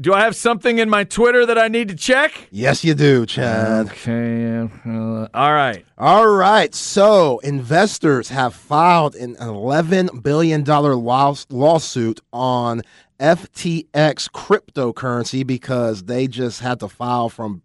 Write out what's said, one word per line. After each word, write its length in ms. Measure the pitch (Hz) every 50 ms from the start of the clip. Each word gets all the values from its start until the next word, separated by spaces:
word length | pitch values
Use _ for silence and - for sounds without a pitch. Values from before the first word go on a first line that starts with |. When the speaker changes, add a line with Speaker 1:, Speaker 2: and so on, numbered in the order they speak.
Speaker 1:
do 100 | 131 165
I 100 | 190 196
have 140 | 214 226 196
something 440 | - - 240 240 196 - 240 233 233
in 100 | 226 220
my 140 | 214 208 202
Twitter 420 | - - - 233 240 240 247 240
that 100 | 233 233
I 120 | 226 226 220
need 220 | 220 233 240 196
to 60 | 190
check? 520 | 160 - - 254 262 294 311 - - - _
Speaker 2:
Yes, 340 | - 101 117 135 135 - -
you 120 | 165 151
do, 320 | 139 147 143 135 127 117 107
Chad. 580 | - 135 127 120 113 113 110 110 110 110 110
Speaker 1:
Okay, 840 | 101 - - - - 117 117 117 117 117 117 117 117 117 117 117 113 - - - 120
uh, 400 | 113 113 110 113 113 110 110 107 -
all 180 | 113 135 147 151
right. 320 | 151 143 127 107 90 - _ _ -
Speaker 2:
All 260 | 107 151 180 208 226
right, 480 | 220 208 196 185 196 214 220 175 - -
so 640 | - - - - 202 196 214 214 196 170 147 123 113 -
investors 840 | 139 143 139 123 117 151 170 202 208 - - - 160 143 127 110 -
have 260 | 123 135 131 123 -
filed 580 | - - - 147 151 165 175 175 170 156 143 -
an 220 | 95 123 120 120 -
eleven 680 | 120 117 107 101 101 127 139 151 170 160 190 185 185 180 - 127 107
billion 400 | 143 143 156 170 165 156 151 143
dollar 320 | 139 151 147 147 147 135
law-, 400 | 123 117 117 123 131 139 143 143 135 - -
lawsuit 720 | 139 123 135 151 170 160 - - - 127 117 113 110 - - _ -
on 480 | 120 127 127 123 123 120 120 117 117 123 _ _ _ _ _ _ -
F 320 | 135 151 175 175 - - _
T 340 | - - 180 165 165 - _ -
X 340 | 143 151 151 131 - - -
cryptocurrency 1160 | - - - - 202 214 - _ - - 131 120 113 - - 131 120 120 117 - - 131 135
because 580 | 127 131 120 - - 131 123 120 117 110 98 90
they 240 | 92 123 127 131 135
just 320 | 117 120 127 120 104 -
had 180 | 120 127 123 117
to 80 | 110 98
file 400 | - - 120 123 123 123 117 113
from 320 | - - 113 107 101 87